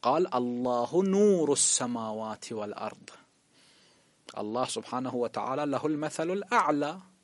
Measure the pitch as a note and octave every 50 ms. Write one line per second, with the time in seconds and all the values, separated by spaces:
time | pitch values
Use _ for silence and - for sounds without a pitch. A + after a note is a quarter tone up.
0 | - A#2+ C3+ D#3+ D3 - - B2+ B2 B2 B2 B2 B2 B2+ B2 A#2+ A#2+ A#2+ - E3+
1 | G3 G3 F#3+ G3 G#3 G#3 G3 F3 D#3 C#3+ C#3+ - - - - - C3 A#2+ A#2+ A#2
2 | A2+ A2 G#2+ A2 A2 A2 G#2+ G#2 - - A#2+ G#2+ G#2 G#2 G2+ - A2 A2 - -
3 | - - - - - _ _ _ _ _ _ _ - - _ _ _ _ _ _
4 | _ _ _ _ _ - - - G#2 G#2 A2 B2 B2+ - - A#2 G#2+ - - B2+
5 | C3 B2+ B2 B2 A#2+ A2 - A#2+ - A#2+ C3 C#3+ D3 D3 C#3 B2 B2 D#3 D#3 D3
6 | D3+ D3+ - - D#3+ E3+ F#3 G3+ G3 - A#3+ A#3 F#3 D3+ D3+ C#3+ D3 D3 E3 F#3+
7 | - - _ _